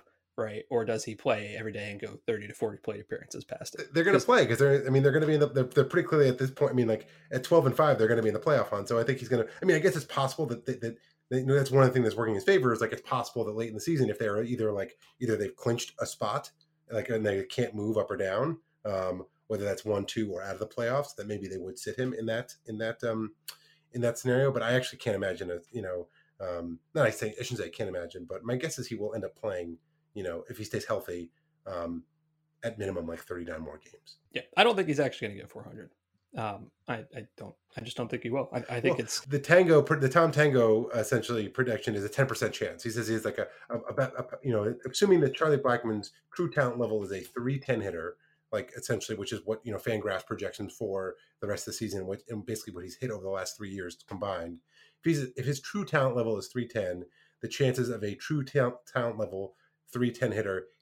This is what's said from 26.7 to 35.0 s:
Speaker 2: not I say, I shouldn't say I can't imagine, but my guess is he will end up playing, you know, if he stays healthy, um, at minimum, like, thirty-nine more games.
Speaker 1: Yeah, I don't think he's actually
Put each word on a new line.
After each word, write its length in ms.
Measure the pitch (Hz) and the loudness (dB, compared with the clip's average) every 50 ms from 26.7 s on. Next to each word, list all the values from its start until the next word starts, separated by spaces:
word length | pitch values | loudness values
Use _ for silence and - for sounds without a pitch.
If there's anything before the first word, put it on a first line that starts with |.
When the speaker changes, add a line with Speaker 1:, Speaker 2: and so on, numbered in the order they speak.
| 85 - _ _ - | -10 -12 _ _ 0
Speaker 2:
not 100 | 156 131 | 2 2
I 60 | 110 | 2
say, 240 | - - 120 107 107 - | 2 -2 -6 -6 -6 -8
I 40 | 127 | -8
shouldn't 160 | - 123 104 | -6 -6 -6
say 80 | 92 | -6
I 20 | 85 | -8
can't 200 | - - 110 95 | -6 -6 -6 -6
imagine, 360 | 92 87 85 85 - 90 87 | -6 -6 -8 -10 -12 -14 -12
but 160 | 82 95 95 107 | -12 -12 -10 -6
my 120 | 117 123 | -6 -4
guess 240 | 131 160 156 - 131 | -4 -4 -6 -8 -8
is 80 | 120 | -10
he 80 | - 117 | -10 -8
will 180 | 98 104 107 113 | -8 -6 -6 -6
end 120 | 110 95 | -6 -8
up 100 | 95 - | -10 -10
playing, 420 | _ - 107 95 90 87 85 82 - _ _ _ _ _ _ - | _ -8 -6 -6 -6 -8 -10 -12 -16 _ _ _ _ _ _ -12
you 80 | 104 95 | -8 -8
know, 200 | 87 85 85 - - | -8 -8 -8 -10 -12
if 80 | - | -12
he 60 | - 107 | -12 -10
stays 220 | - - 104 - | -8 -8 -6 -4
healthy, 460 | - 110 95 - - 87 87 85 85 _ _ _ _ _ _ _ | -4 -4 -4 -4 -6 -10 -10 -10 -14 _ _ _ _ _ _ _
um, 380 | 98 95 87 85 85 85 85 127 _ _ _ _ _ _ _ _ _ _ _ - | -10 -8 -6 -6 -6 -8 -10 -12 _ _ _ _ _ _ _ _ _ _ _ -10
at 160 | 117 110 104 | -8 -6 -6
minimum, 260 | 101 98 92 87 82 | -6 -4 -4 -4 -6
like, 140 | 82 82 82 | -6 -8 -10
thirty-nine 420 | - - 92 87 87 87 82 80 | -10 -10 -10 -10 -8 -8 -10 -10
more 180 | 80 71 78 78 | -10 -12 -14 -16
games. 380 | _ _ - _ _ - - _ _ _ | _ _ -20 _ _ -20 -20 _ _ _
Speaker 1:
Yeah, 100 | - - - - - | -10 -10 -10 -2 2
I 60 | 180 208 | 4 4
don't 120 | 240 220 | 4 4
think 120 | 190 180 | 2 2
he's 120 | 156 143 | 2 2
actually 280 | 143 | 2